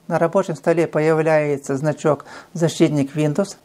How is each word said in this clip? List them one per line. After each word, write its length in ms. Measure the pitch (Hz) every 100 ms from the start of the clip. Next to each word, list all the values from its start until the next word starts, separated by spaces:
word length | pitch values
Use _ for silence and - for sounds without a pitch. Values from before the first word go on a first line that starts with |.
| -
на 120 | 165
рабочем 360 | 170 196 185
столе 320 | 156 - 165 156
появляется 920 | 156 156 160 160 156 147 139 - 135
значок 480 | 151 147 156 - - - -
«Защитник 640 | 160 160 - 165 147 139 156
Windows», 400 | 151 147 196 -